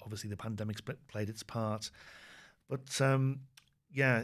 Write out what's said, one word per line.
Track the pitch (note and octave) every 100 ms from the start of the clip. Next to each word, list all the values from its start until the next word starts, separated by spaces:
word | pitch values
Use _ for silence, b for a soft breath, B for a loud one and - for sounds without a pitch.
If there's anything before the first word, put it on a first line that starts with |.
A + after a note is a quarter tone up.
obviously | G#2+ G#2 G#2+
the | G2
pandemic's | A2+ A2 G#2+ G2+
pl-, | - - -
played | G#2+ G#2
its | A2
part. | - A#2 A2 G#2+ - B B B B B B B -
But, | C3 - -
um, | C3+ C3+ C3+ C3+ - - - _ _
yeah, | C3+ C3 A#2